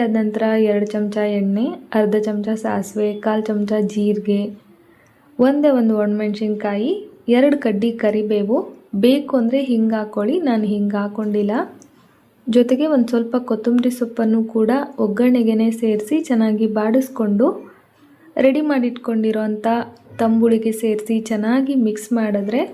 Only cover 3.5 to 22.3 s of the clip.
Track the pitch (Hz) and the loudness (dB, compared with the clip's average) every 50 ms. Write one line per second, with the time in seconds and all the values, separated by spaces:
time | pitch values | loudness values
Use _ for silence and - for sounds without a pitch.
3.5 | 214 208 208 208 214 214 202 190 - 208 202 208 208 202 - 208 202 202 202 - | -2 -2 -2 0 0 0 0 -2 -2 0 0 0 0 -2 0 -2 -2 0 -2 -4
4.5 | - - - _ - _ _ _ _ _ _ _ _ _ _ _ _ - 247 269 | -8 -14 -20 _ -20 _ _ _ _ _ _ _ _ _ _ _ _ 2 2 2
5.5 | 285 294 294 294 269 247 226 220 220 214 208 208 208 208 214 214 208 - 226 214 | 4 4 2 4 4 4 2 2 2 2 0 0 0 -2 -2 -2 -4 -2 -2 -4
6.5 | 208 208 - 208 202 202 220 302 392 427 - - - - - - 240 247 269 294 | -4 -2 -4 -4 -4 -2 -2 -2 -4 -4 -8 -14 -20 -8 0 2 4 4 4 4
7.5 | 285 285 - 226 202 196 226 233 226 226 220 208 214 214 214 214 214 208 208 196 | 4 2 0 -2 -2 0 -2 -2 -2 0 0 0 0 0 0 0 0 0 0 0
8.5 | 240 339 - - - - - - - 196 202 247 277 294 285 - 277 254 226 233 | 0 -2 -2 -4 -12 -20 -14 -8 -2 2 4 4 4 2 0 0 0 0 0 2
9.5 | 254 277 269 254 240 220 220 220 226 214 214 214 - 214 208 220 311 370 320 262 | 0 0 0 0 0 2 2 0 0 -2 -4 -4 -4 -4 -2 -2 -2 -2 0 0
10.5 | 226 220 214 202 208 208 202 202 208 202 202 208 208 220 214 214 208 208 208 202 | 0 0 0 -2 -2 -2 -2 -2 -2 -2 -4 -4 -4 -6 -4 -2 -2 -2 0 0
11.5 | 214 277 381 - - - - - _ _ _ _ _ _ _ _ _ _ - 247 | -2 -2 -4 -6 -10 -20 -20 -20 _ _ _ _ _ _ _ _ _ _ -4 0
12.5 | 220 247 240 247 262 247 302 311 302 254 233 - 247 233 233 233 - 247 247 - | 2 2 4 4 2 0 0 2 2 2 2 2 0 -2 -2 0 -4 -4 -2 -2
13.5 | 226 220 - 240 240 247 247 247 247 - 240 233 - - 226 220 220 226 220 220 | -4 -2 0 0 0 2 2 0 -2 -2 -6 -6 -2 -2 0 2 2 2 0 0
14.5 | - 226 220 226 247 285 285 285 - - 220 202 202 - 240 254 247 240 226 220 | 0 0 2 2 2 0 -2 -4 -4 -4 -2 -2 0 2 2 4 4 4 2 2
15.5 | 220 220 226 226 226 - 233 220 214 208 208 - 302 320 311 - 247 226 220 220 | 2 2 2 0 0 0 0 0 0 0 -2 -2 -2 -2 0 0 0 2 2 2
16.5 | 214 214 220 208 208 214 214 220 226 269 262 - - - 220 208 202 202 254 339 | 2 0 0 0 0 0 0 2 2 2 0 -2 -4 -4 -2 0 2 2 2 2
17.5 | 415 - - - - _ _ _ _ _ _ _ _ _ _ - - - 254 269 | 0 -2 -10 -18 -20 _ _ _ _ _ _ _ _ _ _ -10 -2 2 4 4
18.5 | 262 302 311 294 285 269 247 240 247 - - 240 226 220 220 220 214 214 214 214 | 4 4 0 0 0 0 0 -2 -4 -6 -6 -4 -2 0 0 0 0 0 -2 -2
19.5 | 214 214 214 226 233 233 - - - - - - - - 233 226 226 226 233 233 | -4 -2 -2 -2 0 -2 -2 -6 -12 -20 -20 -12 -6 -2 0 2 4 4 4 4
20.5 | 226 220 220 226 220 - 233 220 214 214 208 - 226 226 220 - 220 208 214 226 | 4 2 0 -2 -4 -2 -2 -2 -2 -2 -2 -2 -2 -2 -2 -2 -4 -2 0 0
21.5 | 247 269 269 269 277 254 220 214 208 214 - - 240 226 220 214 | 0 0 0 0 0 0 0 0 -2 -4 -4 -4 -2 -2 0 0